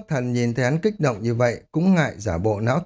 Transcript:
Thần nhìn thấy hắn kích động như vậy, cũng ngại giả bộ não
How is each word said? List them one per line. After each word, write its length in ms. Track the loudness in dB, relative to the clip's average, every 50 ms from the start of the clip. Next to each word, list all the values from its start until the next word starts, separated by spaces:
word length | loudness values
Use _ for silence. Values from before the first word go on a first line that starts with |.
| -4 -4
Thần 240 | -4 -4 -2 -2
nhìn 220 | -2 0 0 0 0
thấy 100 | 0 0
hắn 140 | 0 0 0
kích 220 | 0 -2 0 0
động 220 | 0 0 0 -2
như 120 | -2 -2 0
vậy, 260 | 2 0 0 0 -4 -8 _
cũng 220 | -4 0 4 4 4
ngại 200 | 4 2 0 -2 -6
giả 200 | -4 -4 -2 0
bộ 220 | 0 0 0 0
não 200 | 0 0 0 0 2